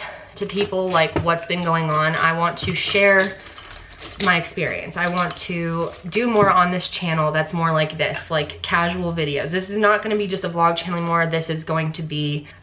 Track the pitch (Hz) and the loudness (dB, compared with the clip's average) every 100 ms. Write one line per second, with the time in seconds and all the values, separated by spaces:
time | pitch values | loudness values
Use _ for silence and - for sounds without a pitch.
0 | - - - - 208 190 202 190 185 170 | -12 -14 -16 -10 -6 -2 0 0 2 2
1 | 156 170 165 165 - 180 170 165 160 151 | 2 2 0 0 0 -2 0 0 2 2
2 | 156 160 165 165 170 170 190 170 - 196 | 2 2 0 2 -2 -2 -4 -4 0 4
3 | 202 196 196 - - - - - - - | 6 6 2 -4 -18 -20 -18 -18 -18 -18
4 | - - 196 170 165 - 139 87 170 170 | -16 -2 2 2 0 -4 -4 -4 -8 -4
5 | 175 175 175 - - 170 170 165 165 - | -2 0 -2 -4 -6 -4 -2 -2 -4 -6
6 | 170 208 240 214 196 185 175 180 - - | -4 0 2 4 6 6 4 2 -4 -4
7 | 175 160 151 156 156 170 165 156 156 160 | -2 2 2 2 0 0 2 2 0 0
8 | 143 - - 160 151 - - 175 175 180 | -2 -2 -2 -2 -2 -6 -2 0 0 -2
9 | 175 165 147 139 156 180 190 208 208 208 | -2 -2 -2 -2 -2 -4 -2 2 4 4
10 | 214 208 202 185 180 170 170 170 180 175 | 2 -2 -2 -2 -4 2 2 2 -2 -2
11 | 170 170 165 160 160 160 160 160 156 156 | 2 2 2 0 -2 -6 -2 -2 -2 -4
12 | 156 151 147 147 147 - | -6 -2 -2 -2 -6 -20